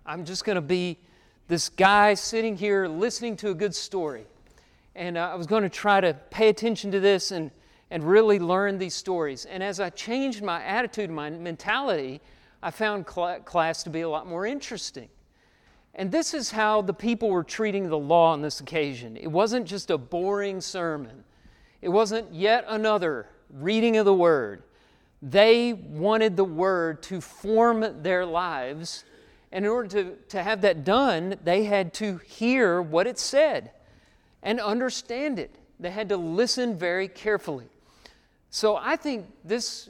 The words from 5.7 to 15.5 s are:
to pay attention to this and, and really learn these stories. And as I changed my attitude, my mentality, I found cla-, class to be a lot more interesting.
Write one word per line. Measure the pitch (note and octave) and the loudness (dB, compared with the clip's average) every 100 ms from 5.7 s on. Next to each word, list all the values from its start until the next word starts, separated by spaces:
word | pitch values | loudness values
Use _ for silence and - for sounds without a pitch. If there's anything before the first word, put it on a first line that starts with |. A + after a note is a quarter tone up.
| - G#3 G3 | 0 4 4
to | F3+ C#3+ - | 4 0 -8
pay | - A3 | 4 4
attention | G#3 A3+ G#3 G3+ | 4 -2 -2 -2
to | G3 | 2
this | G3 F#3+ - | 4 4 0
and, | F3+ D3+ - _ _ _ | -6 -8 -12 _ _ _
and | E3 D#3 | -4 6
really | G#3+ G#3+ G3+ | 6 8 4
learn | E3+ F#3 G3+ F#3+ | 4 2 0 -2
these | F#3 - | -6 -6
stories. | F#3+ F3 D3 B2+ - | -4 -2 -4 -6 -10
And | F#3 | -6
as | G3 F#3 | -6 -4
I | F3+ | -6
changed | - A3 B3+ C4+ G#3 | -6 -6 -4 -4 -4
my | G3 E3+ | -6 -4
attitude, | C#3 A3 A#3+ G#3+ F#3 | -2 -2 -2 -4 -6
my | D#3 D3+ | -6 -8
mentality, | E3 E3+ D#3 G3+ C4 C#4 D#3+ C3 C#3+ - - _ _ | -8 -10 -6 -4 -2 0 -2 -4 -10 -18 -20 _ _
I | E3+ | -10
found | - G#3+ G#3 - | -2 -2 -2 -6
cla-, | F3+ F3 F3 | -4 -4 -4
class | - F3 D#3+ D#3+ | -2 0 0 -2
to | E3+ | -6
be | D#3+ | -4
a | E3 | -4
lot | C#3+ F3+ | -4 -6
more | E3+ G#3 | -6 -4
interesting. | C#4+ - G#3 - C3 A2+ _ _ _ _ | -6 -10 -12 -12 -14 -18 _ _ _ _